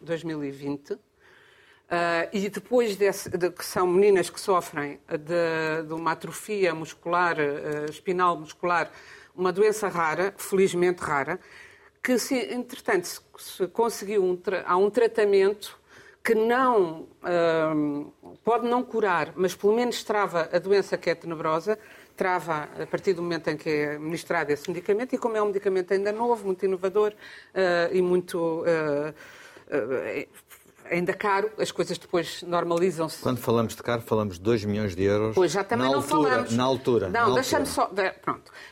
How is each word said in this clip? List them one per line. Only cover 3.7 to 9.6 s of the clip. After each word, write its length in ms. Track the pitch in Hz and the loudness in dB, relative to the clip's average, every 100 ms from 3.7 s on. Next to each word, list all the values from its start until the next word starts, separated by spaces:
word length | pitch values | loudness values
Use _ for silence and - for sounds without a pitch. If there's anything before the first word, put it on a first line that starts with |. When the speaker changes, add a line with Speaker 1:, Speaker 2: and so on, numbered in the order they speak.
| 208 180 | -2 2
Speaker 1:
meninas 420 | 175 208 185 - | 6 6 6 2
que 120 | - | -4
sofrem 580 | - 180 - 156 143 147 - | 0 0 0 -6 -8 -10 -8
de, 800 | 160 151 175 165 160 160 160 156 | -8 -2 0 0 0 -2 -4 -4
de 80 | |
uma 160 | 160 156 | -4 -4
atrofia 640 | - 165 151 - 208 180 | -4 -8 -12 -6 0 2
muscular, 640 | 160 156 - 170 175 175 156 | 0 -6 -10 -2 2 2 2
eh, 480 | 147 147 151 147 151 | 0 -2 -4 -4 -6
espinal 480 | 151 - 180 180 156 | -6 -4 2 2 0
muscular, 540 | 156 - 175 175 151 - - - - - | -6 -6 0 0 -2 -8 -20 -20 -16 -2
uma 160 | 185 | 0
doença 340 | 180 | 4